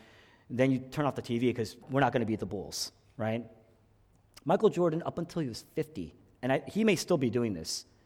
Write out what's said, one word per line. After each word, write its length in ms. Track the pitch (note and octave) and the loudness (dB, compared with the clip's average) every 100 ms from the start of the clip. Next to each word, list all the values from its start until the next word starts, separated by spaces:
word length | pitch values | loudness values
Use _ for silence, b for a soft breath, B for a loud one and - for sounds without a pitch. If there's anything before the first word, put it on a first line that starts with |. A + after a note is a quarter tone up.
| B B B B B | B B B B B
then 200 | A#2+ C3 | 2 4
you 100 | C3 | 4
turn 260 | B2+ - D3 | -2 -2 -2
off 100 | B2+ | -2
the 60 | |
T 180 | - A#2 | -2 0
V 140 | B2 | 2
'cause 240 | A#2 G#2+ - - | 0 -4 -8 -4
we're 120 | C3+ | 2
not 100 | C3 | 2
gonna 140 | B2 A2 | 2 0
beat 160 | G#2+ | -2
the 40 | G2 | -2
Bulls, 460 | F#2+ E2 - - - _ - | -6 -8 -8 -8 -10 _ -6
right? 300 | A2 A2+ A#2 - _ _ _ _ _ _ _ - | -2 -2 -6 -16 _ _ _ _ _ _ _ -12
Michael 260 | C3+ F#3 G#3 | 0 2 4
Jordan, 320 | E3+ F3 D#3+ D#3 | 4 2 0 -4
up 120 | D#3 | -6
until 260 | E3+ F3 | -6 -4
he 40 | C#3+ | -4
was 160 | G#2+ - - | -6 -8 -6
fifty, 380 | D3+ - D#2+ - - _ | -6 -6 -10 -14 -20 _
and 100 | B2+ | 0
I, 100 | C#3 D3+ | 0 0
he 160 | F#3+ | 0
may 140 | A3 F3 | 2 2
still 200 | - F3 | 2 2
be 120 | C3 | 4
doing 240 | A#2+ A#2 | 2 0
this, 320 | F#2 D#2+ - - b | -2 -6 -8 -10 b